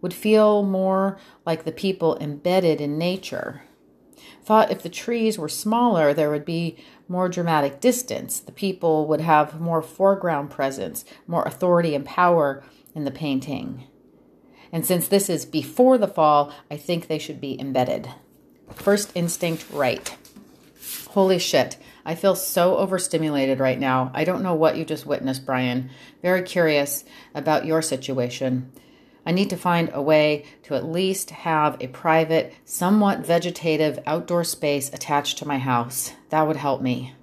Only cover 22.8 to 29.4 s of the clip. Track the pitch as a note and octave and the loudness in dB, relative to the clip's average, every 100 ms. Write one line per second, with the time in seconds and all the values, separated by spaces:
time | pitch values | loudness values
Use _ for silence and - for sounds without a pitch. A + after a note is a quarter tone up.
22.8 | F#3 F#3 - E3 D#3 C#3+ C3+ C3 C3 B2 | 0 -2 -2 -2 -2 0 0 2 0 0
23.8 | C3+ B2+ B2+ C3 D#3+ F3+ F#3+ E3 D#3 - | 0 0 0 -2 -2 -2 -2 2 2 0
24.8 | D#3+ D#3 C#3+ C#3+ C3+ C3 - B2+ B2+ B2 | -6 -8 -4 -4 -4 -6 -2 -2 0 -2
25.8 | C3 - - _ F3 F#3 F3+ F3+ E3 D3 | -6 -12 -20 _ 0 0 0 0 2 2
26.8 | C#3+ - - - - C#3+ D3 D3+ E3+ D#3+ | 0 -6 -12 -20 -14 -6 0 0 2 0
27.8 | D#3+ C3 C3 C3 B2 B2+ C3 B2+ B2+ - | 0 -6 -4 -4 -4 -2 -2 -2 -4 -16
28.8 | _ _ _ _ - F3 | _ _ _ _ -4 0